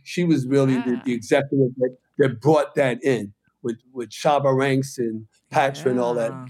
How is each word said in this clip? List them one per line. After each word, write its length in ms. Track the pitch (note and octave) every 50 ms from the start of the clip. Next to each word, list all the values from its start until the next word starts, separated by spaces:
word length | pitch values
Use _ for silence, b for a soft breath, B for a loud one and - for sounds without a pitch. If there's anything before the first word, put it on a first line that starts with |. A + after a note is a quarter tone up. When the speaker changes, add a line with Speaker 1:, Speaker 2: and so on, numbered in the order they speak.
| -
Speaker 1:
She 180 | - - F3+ F3+
was 220 | E3+ D#3+ C3+ B2
really 280 | B2+ C#3 C#3 C#3 C3 C3
the, 180 | B2 B2 B2+ B2
Speaker 2:
Wow. 60 | A#2+ -
Speaker 1:
the 60 | C3 A#2+
executive 560 | A2+ A2 - D3 C#3 C#3 C#3 D3+ C#3 C3+ B2+ B2+ -
that, 180 | B2+ B2+ B2+ - _ _ _ -
that 220 | C#3+ C3 A#2 A2 G#2
brought 320 | D3 D#3+ D3+ C#3 - -
that 280 | D#3+ C#3+ C3 A#2+ A#2 -
in 300 | D3 C3 A2+ G#2 G2+ G2+ _ _ _ _ _ -
with, 160 | B2 A2+ A2+ _ _ C3
with 180 | C3 A#2 A2
Shabba 440 | - - - D#3+ D3 C#3+ C3+ C#3 C3+
Ranks 420 | C3 C3+ C#3 C3 C3+ C3+ C#3 - -
and 280 | A#2+ A2+ A2 A2 A2+ - _ _ _ _
Patra 400 | - D#3 C#3+ C3+ C3+ - - C3
and 80 | B2+ B2
all 140 | A#2+ A#2+ A#2+
that. 160 | A#2+ A#2 A#2
Speaker 3:
Yeah. 160 | C3 C3 B2+